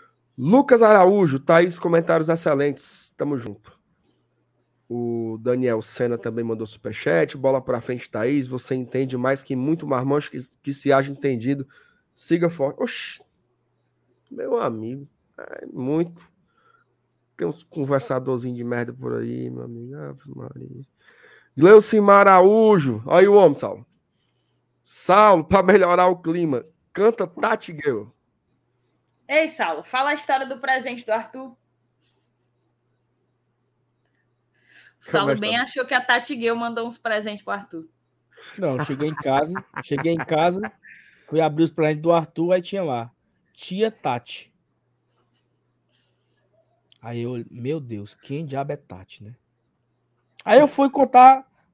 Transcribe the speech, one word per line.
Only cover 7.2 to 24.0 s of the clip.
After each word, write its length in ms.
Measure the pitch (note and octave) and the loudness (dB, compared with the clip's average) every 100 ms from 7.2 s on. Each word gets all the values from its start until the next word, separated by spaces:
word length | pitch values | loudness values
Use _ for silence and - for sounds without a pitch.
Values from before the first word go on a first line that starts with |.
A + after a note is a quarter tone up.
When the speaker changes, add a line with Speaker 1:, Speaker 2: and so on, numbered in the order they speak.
| D3 C#3+ | 0 -2
Speaker 1:
"Bola 260 | C3 C3+ | -2 -2
pra 180 | B2+ B2 | -2 -6
frente, 300 | A#2 B2 - | -6 -10 -8
Thaís. 380 | A2+ A#2 C#3+ B2+ | -6 -2 -2 -4
Você 260 | B2+ - | -8 -6
entende 420 | C3 B2 B2+ C3+ B2+ | -8 -6 -6 -4 -4
mais 240 | B2+ C3+ | -2 -4
que 140 | - | -4
muito 320 | C3 C3+ E3 D3+ | -4 -2 -4 -4
marmanjo 460 | C3 C3 D3 C#3+ | -4 -2 -2 -4
que, 60 | C#3+ B2 _ | -12 -16 _
que 120 | - | -12
se 200 | C#3 C#3+ | -6 2
haja 200 | C3+ C#3 | 2 2
entendido. 540 | C#3 D3 B2 A#2 C#3 C3 _ _ _ _ | -4 -4 -4 -4 -6 -8 _ _ _ _
Siga 380 | - - E3+ E3+ | -14 -2 0 0
forte." 320 | E3+ C#3 D3+ | -2 -4 -4
Oxi. 400 | A#3+ - - - _ _ _ _ _ _ _ _ _ _ _ | -8 -8 -14 -16 _ _ _ _ _ _ _ _ _ _ _
Meu 280 | - - A#3+ | -12 -6 -4
amigo. 480 | F3+ A2 A2 C3+ C#3+ _ _ - | -4 -6 -10 -12 -16 _ _ -20
É 280 | - - - | -18 -16 -14
muito. 600 | - B2+ D3+ E3+ E3+ _ _ _ _ _ _ _ _ _ _ _ - | -8 -4 -2 -4 -8 _ _ _ _ _ _ _ _ _ _ _ -10
Tem 100 | E3+ | -8
uns 140 | D#3 | -8
conversadorzinhos 960 | - E3 C3+ C#3 C3 C3 C3 B2+ B2+ B2 | -12 -8 -2 -2 -2 -6 -4 -6 -6 -10
de 40 | |
merda 300 | A#2+ A#2+ A#2+ | -6 -6 -6
por 220 | B2 B2+ | -8 -8
aí, 340 | A#2+ A#2 B2 B2 | -8 -8 -8 -10
meu 140 | B2 | -12
amigo. 340 | A#2+ A#2 A#2+ C#3+ | -14 -16 -16 -16
Ave 240 | C#3+ C3+ C#3+ | -16 -18 -20
Maria. 600 | C3+ B2+ C3+ C3 - C3+ _ _ _ _ _ _ - | -18 -16 -16 -18 -18 -20 _ _ _ _ _ _ 4
Gleucimar 720 | E3 G#3+ G#3 A3 G3+ G3+ G3+ | 8 8 8 4 6 6 8
Araújo. 760 | F#3 F#3 A3 A3 G3+ C3+ A2+ B2 | 8 8 6 6 4 2 -4 0
Olha 140 | D#3+ | 2
aí 80 | G3 | 6
o 60 | |
homem, 220 | G3+ F3 C#3 | 8 6 4
Saulo. 300 | G#2 F#2+ A2+ _ | -6 -10 -16 _